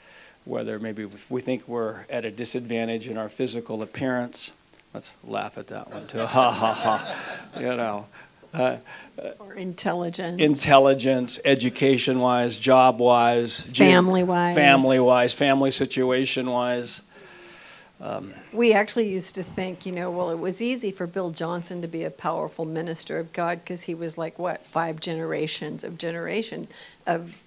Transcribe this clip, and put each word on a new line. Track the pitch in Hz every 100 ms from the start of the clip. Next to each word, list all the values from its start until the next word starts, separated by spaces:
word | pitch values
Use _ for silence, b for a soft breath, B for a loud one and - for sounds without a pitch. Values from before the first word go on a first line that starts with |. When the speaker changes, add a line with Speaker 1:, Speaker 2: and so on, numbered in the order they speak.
| b b b b -
Speaker 1:
whether | 120 110 107
maybe | 113 107 104 101 -
we | 127
think | 131 127 -
we're | 120 113 - -
at | 127 113
a |
disadvantage | 104 117 131 120 113 117 113 123
in | 110
our | 107
physical | - 127 117 117 113
appearance. | 107 - 131 123 120 - - - _ _ _
Let's | 110 - -
laugh | 113 107 104 107
at | -
that | 104 -
one | - -
too. | 113
<laughs> | 110
Ha, | 131 123
ha, | - 113
ha. | 107 113 107 - 127 B B B -
You | 123 123
know. | 113 104 107 b b b -
Uh, | - 127 123 B B B - - -
Speaker 2:
Or | 196 196
intelligence. | 185 175 196 175 175 170 170 175
Speaker 1:
Intelligence, | 151 139 151 139 135 135 131 131 123 -
education-wise, | 139 131 123 - 139 127 135 127 123 123 120 107
job-wise. | 131 131 127 117 123 120 120 120 120 - -
ge-, | 131
Speaker 2:
Family-wise. | 190 180 185 185 180 175 175 165
Speaker 1:
family-wise, | 143 135 131 131 123 123 123
family | - 143 139 135
situation-wise. | 127 131 131 127 127 131 131 127 123 123 123 117 - - B B B B B B B B -
Um, | - 104 95 - -
Speaker 2:
We | 214 233
actually | 208 214 247 214
used | 190 170 190
to |
think, | 175 - 185 180 190
you |
know, | 175 180
well, | 175 170
it | 165
was | 175 185
easy | 233 254 208
for | 185 170
Bill | 196 175
Johnson | 160 165 175 170 180
to | 165
be | 165
a | 165
powerful | - 156 160 156 - 160
minister | 160 170 165 - 160
of | 165
God | - 170 170 -
'cause | 180
he | - 165
was | 165 165
like, | 165 -
what, | 175 - -
five | 165 165 156
generations | 175 160 160 151 156 - 151 160
of | - 170
generation | 165 170 170 202 220 156 165 B B B -
of | 170 170 -